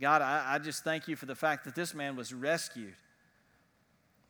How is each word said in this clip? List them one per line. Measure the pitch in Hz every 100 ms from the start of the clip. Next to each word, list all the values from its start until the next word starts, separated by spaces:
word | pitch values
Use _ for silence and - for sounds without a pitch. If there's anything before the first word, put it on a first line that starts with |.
God, | 139 151
I, | 135 147 131
I | 147
just | 151 -
thank | 165 160 165
you | 147
for | 135
the |
fact | 127 160 143 139
that |
this | 151 170
man | 151 143 131
was | 113
rescued. | 123 143 165 - 120 101 90 _ _ _ _ _ _ _ _ _ _ _ _